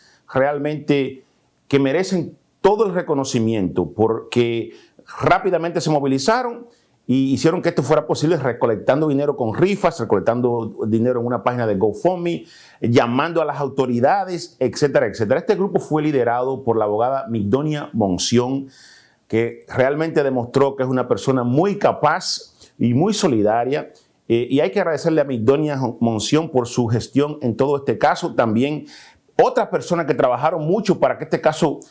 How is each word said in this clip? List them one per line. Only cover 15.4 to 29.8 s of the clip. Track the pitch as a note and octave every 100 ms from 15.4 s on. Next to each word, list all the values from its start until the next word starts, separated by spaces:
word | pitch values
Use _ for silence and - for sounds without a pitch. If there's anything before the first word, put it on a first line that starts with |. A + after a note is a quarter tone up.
| -
grupo | F#3 G3 F3+
fue | - D#3
liderado | D3+ C#3 A#2 A#2+ C3 C3
por | A2+ A2
la | G#2
abogada | G#2 A#2+ C3+ A2+
Migdonia | A#2 G2+ B2+ D3+ D3 -
Monción, | - G2 F2+ - A#2 B2+ C3+ C3+ - - - _ _ -
que | A2+ A#2 - -
realmente | A#2 C3 D3 E3 D3+
demostró | C#3 C3 A#2 C3+ C#3
que | C3+
es | B2+
una | B2+ B2
persona | A#2+ - C3
muy | A#2+ C3 G3 G3+
capaz | C3 G2+ D3 E3+ - - - _ - -
y | A#2
muy | A#2+ G3
solidaria, | G#3 F#3 A2+ G#2 A#2 B2 D3+ - - _ _ -
eh, | A#2 A#2+
y | C3+
hay | F3
que | G3
agradecerle | E3+ D3+ E3 D#3
a |
Migdonia | C#3 B2 A2 C#3+ D3+ C#3 B2 -
Monción | A2+ A2 - D3 D#3+
por | B2+ A#2
su | - A#2
gestión | A#2 - C3+ D3 D3+
en | B2 G#2
todo | C3+ C#3+
este | C#3 G#2
caso. | C#3+ F3 E3+ A#2
También | A#2 A2 C#3 D3+ - - - _ _ -
otras | A#3 B3 G#3
personas | E3